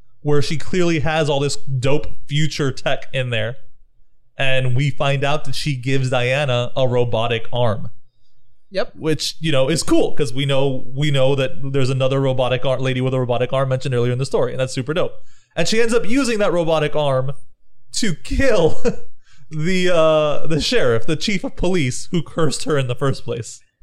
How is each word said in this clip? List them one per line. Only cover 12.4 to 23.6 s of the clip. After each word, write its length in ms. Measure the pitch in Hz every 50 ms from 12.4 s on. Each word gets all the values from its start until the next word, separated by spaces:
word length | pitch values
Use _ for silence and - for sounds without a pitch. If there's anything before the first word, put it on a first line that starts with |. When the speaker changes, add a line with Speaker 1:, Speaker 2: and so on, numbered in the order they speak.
| 127 123 127 123 -
Speaker 1:
ar-, 160 | 135 127 123
lady 220 | 131 131 131 127 127
with 100 | 131 131
a 80 | 131
robotic 320 | 127 120 120 120 127 123 135
arm 160 | 131 135 131
mentioned 260 | 131 127 - 143 127
earlier 180 | 120 120 123 123
in 60 | 123
the 80 | 135
story, 260 | - - 214 139 123 -
and 60 | -
that's 120 | 131 131 -
super 220 | 139 127 127 156
dope. 180 | 180 151 - - - - - - - - _ _
And 120 | - 175 -
she 120 | 208 226
ends 140 | 233 226 220
up 100 | 233 -
using 360 | - 233 277 277 233 233 208
that 120 | 208 190 160
robotic 440 | 175 170 160 160 156 151 151 -
arm 340 | 151 151 143 135 131 131 135 139 - - - - _ - - - - - - -
to 240 | - - 214 254
kill 680 | - - - - 240 277 262 220 202 160 156 - - - 233 - - - - -
<laughs> 340 | - - - - - - - 160
the, 360 | 156 151 170 190 185 180 180 180
uh, 540 | 165 160 160 156 156 151 151 143 - - 147
the 120 | 160 147
sheriff, 460 | - - 254 233 170 127 113 113 -
the 80 | - 160
chief 300 | 147 - - 208 185 -
of 100 | 277 -
police 540 | - 202 180 190 185 147 127 123 - - -
who 100 | - 175 156
cursed 400 | - - - 165 147 - - -
her 120 | - 160
in 120 | 139 135 123
the 80 | 123
first 260 | - 143 139 - - -
place. 380 | - 117 117 113 - - -